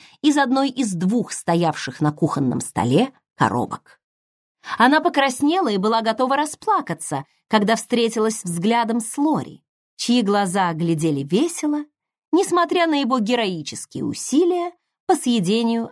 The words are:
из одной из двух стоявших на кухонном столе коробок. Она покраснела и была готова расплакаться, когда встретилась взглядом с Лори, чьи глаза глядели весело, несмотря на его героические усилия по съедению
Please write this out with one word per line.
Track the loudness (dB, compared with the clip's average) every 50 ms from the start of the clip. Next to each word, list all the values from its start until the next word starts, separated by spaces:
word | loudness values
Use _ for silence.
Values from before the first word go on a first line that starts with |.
| -8 -20 _ _
из | 0 2 4 4
одной | 2 2 2 2 0 0
из | 0 -2 -2 -2 -2
двух | -2 0 0 2 0 0 -2 -6
стоявших | -6 -2 0 0 2 2 0 0 -2 -8 -10 -4 -2
на | -2 -2
кухонном | 0 0 -2 -2 0 0 -2 -2 -2 -2
столе | -6 -6 -4 -2 0 2 4 2 2 2 -2 _ _ _ _
коробок. | -2 0 0 0 -2 -4 -4 -6 -12 -14 -20 -20 _ _ _ _ _ _ _ _ _ _ _ _ _ -14 -8 0 2
Она | 4 4 4 4
покраснела | 2 2 2 2 0 0 0 0 0 0 2 2 0 0
и | 0 0
была | 0 0 0 0
готова | 0 0 0 0 0 0 0
расплакаться, | 0 -2 -4 -6 -6 -2 -2 -2 0 -2 -4 -8 -8 -6 -6 -6 -6 -6 -10 _ _ _ _
когда | 0 2 2 2 0
встретилась | 0 -2 -2 0 0 0 0 0 0 0 0 -2 -4 -6
взглядом | -6 -4 -2 0 0 2 2 0 0 -2 -4
с | -4 -6 -4 -2
Лори, | 0 0 0 0 -4 -6 -12 -18 _ _ _ _ _ _ _ -8
чьи | -2 0 2 2
глаза | 2 2 2 0 0 0 0 0 0 0 -2
глядели | -2 0 0 0 0 0 0 0 -2 -2
весело, | 0 0 0 0 0 -2 -4 -4 -2 -2 -4 -4 -8 _ _ _ _ _ _ _ _
несмотря | 0 2 2 2 2 0 2 2 2 0 2 2
на | 2 0
его | 2 0 0 0
героические | 0 0 0 0 0 -2 -4 -6 -8 -10 -12 -12 -14 -12 -10 -6 -6
усилия | -6 -6 -6 -6 0 2 2 4 4 2 0 -2 -4 -8 _ _ _ _ _ _
по | 0 0
съедению | 0 2 0 0 2 2 2 0 0 0 0 0 -2 -4 -6